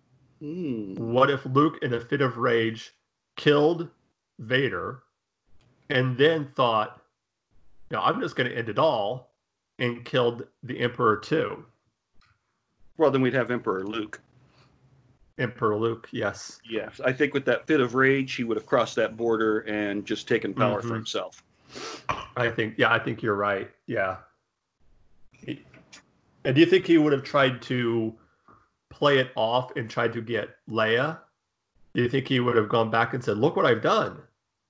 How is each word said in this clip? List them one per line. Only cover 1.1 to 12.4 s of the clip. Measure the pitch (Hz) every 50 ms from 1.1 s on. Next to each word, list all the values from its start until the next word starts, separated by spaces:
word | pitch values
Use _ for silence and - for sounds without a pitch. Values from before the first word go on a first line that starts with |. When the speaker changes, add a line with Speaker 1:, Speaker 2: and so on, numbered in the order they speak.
| 117 127 131 139
Speaker 2:
if | 139 131 -
Luke, | 139 131 139 147 160 151 - -
in | 135 123
a | 117
fit | 117 - 147 139 139
of | 127 117 117
rage, | 120 127 117 117 113 113 113 113 - - _ _ _ _ _ _ _ _ -
killed | - - 147 147 147 147 156 175 165 170 - _ _ _ _ _ _ _ _ _ -
Vader | 120 110 127 131 139 120 98 87 82 104 131 131 _ _ _ _ _ _ _ _ _ _ - - - _ _ _ _ -
and | 143 127 127 127 123 120
then | 143 156 165 160 143 135 -
thought, | - 131 120 113 107 107 104 - - _ _ _ _ _ _ _ _ _ _ _ - - - - - - -
"No, | - 107
I'm | 92 127 170 233
just | 247 156 -
gonna | - 127 120
end | - 120 110 107
it | 101 117
all," | 147 160 139 113 101 101 123 131 - _ _ _ _ _ _ _ _ _ _ -
and | 131 120 120 123 120
killed | - - 127 123 120 117 113 - - _ _ -
the | 110 123 -
Emperor | 120 120 117 - 123 110 107 107
too? | - - 151 160 120 98 98 - - _ _ _ _ _ _ _ _ _ _ - - _ _ _